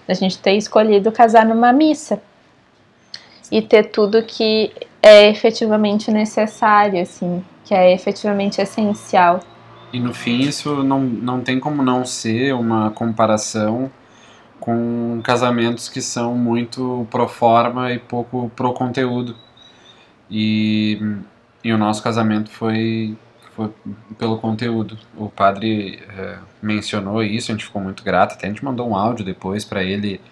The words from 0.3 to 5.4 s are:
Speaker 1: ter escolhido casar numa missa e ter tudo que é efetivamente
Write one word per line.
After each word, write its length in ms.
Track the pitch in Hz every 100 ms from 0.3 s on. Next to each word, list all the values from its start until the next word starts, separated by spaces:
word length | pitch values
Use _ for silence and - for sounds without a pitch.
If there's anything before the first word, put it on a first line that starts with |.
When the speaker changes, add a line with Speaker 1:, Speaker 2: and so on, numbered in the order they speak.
| -
Speaker 1:
ter 160 | - 208
escolhido 560 | 214 214 220 202 214
casar 340 | 220 233 226 220
numa 280 | 226 240
missa 480 | 262 311 294 - 202 - _ _ _ _ _ _ _ _ - - - -
e 100 | 220
ter 240 | 220 214 214
tudo 320 | - 202 226
que 480 | 220 - 220 220 214 - - _
é 260 | 214 208 208
efetivamente 840 | 208